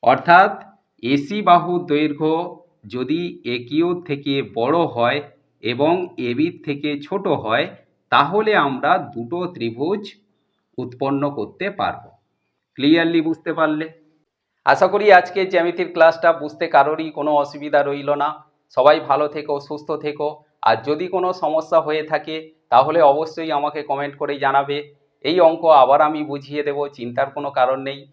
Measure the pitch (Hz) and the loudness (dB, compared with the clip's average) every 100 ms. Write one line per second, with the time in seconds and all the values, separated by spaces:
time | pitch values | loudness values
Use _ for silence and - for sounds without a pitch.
0 | 123 135 - 175 202 - - _ _ _ | 2 2 6 6 6 0 -16 _ _ _
1 | 117 143 139 208 175 175 160 180 139 147 | -2 -2 -2 -4 4 4 4 -4 -2 -2
2 | 151 143 156 165 175 - _ _ 104 120 | 0 -2 -2 -2 -4 -12 _ _ -12 -8
3 | 127 160 170 - 120 123 120 147 175 175 | -4 -4 -4 -8 -8 -8 -4 -2 0 -2
4 | 170 143 139 139 110 107 117 165 165 120 | -6 -8 -4 -4 -4 -2 0 0 0 0
5 | 120 139 143 _ _ _ 110 123 151 180 | -2 -2 -8 _ _ _ -8 0 0 0
6 | 175 - 123 120 165 175 - 143 147 143 | -4 -6 -6 -2 -2 -4 -10 -6 -6 -8
7 | 143 190 190 131 110 117 180 - _ _ | -6 -6 -2 -4 0 -2 -2 -8 _ _
8 | _ 123 165 202 214 202 143 127 143 185 | _ 2 2 0 2 2 0 -2 0 0
9 | 131 113 120 170 180 175 117 117 151 208 | -2 -12 -8 -6 -8 -6 -8 -6 -4 -4
10 | 202 _ _ _ _ _ _ - 120 - | -8 _ _ _ _ _ _ -12 -12 -6
11 | 135 139 143 113 104 - 196 - 92 - | -4 -2 -4 -6 -10 -8 -8 -4 -6 -6
12 | - _ _ _ _ _ _ - 143 165 | -16 _ _ _ _ _ _ -2 2 4
13 | 165 165 160 160 175 160 156 151 160 - | 4 0 -2 -6 -6 -2 -2 -2 -8 -14
14 | _ _ _ _ _ _ 139 135 185 202 | _ _ _ _ _ _ 0 4 4 4
15 | 208 185 180 202 190 185 170 170 180 175 | 8 8 6 -4 0 0 0 -2 -6 4
16 | 165 160 170 160 147 147 165 147 143 156 | 4 6 0 0 -4 -6 2 2 2 0
17 | 160 151 147 147 143 147 147 143 139 143 | -6 -4 0 0 0 -6 -2 0 0 -4
18 | 139 143 147 156 _ _ _ - 135 160 | -4 -2 -2 -6 _ _ _ 2 4 4
19 | 156 151 147 151 147 143 143 151 147 151 | 2 0 0 -4 -6 -8 -6 -14 -8 -6
20 | 147 147 151 151 _ _ - 113 123 151 | -6 -6 -6 -8 _ _ 0 0 -2 -4
21 | 180 185 180 180 160 160 156 165 151 156 | -4 -4 -4 -4 -2 -2 0 0 0 -4
22 | 156 156 151 160 160 _ _ 120 139 165 | -4 -6 -6 -12 -12 _ _ 2 4 4
23 | 147 143 160 165 160 147 147 151 147 139 | 4 4 -2 -8 -4 -4 -4 -6 -6 -6
24 | 143 139 143 143 135 139 139 143 147 _ | -6 -8 -8 -2 0 0 0 -6 -8 _
25 | _ _ 139 180 165 165 165 147 127 143 | _ _ -2 4 4 4 4 6 8 6
26 | 151 156 147 139 139 147 147 143 143 143 | 4 0 -6 -8 -8 -6 -4 -4 -6 -8
27 | 120 120 139 147 143 139 127 135 139 139 | -10 -4 -6 -6 -6 0 0 0 -6 -12
28 | 139 | -16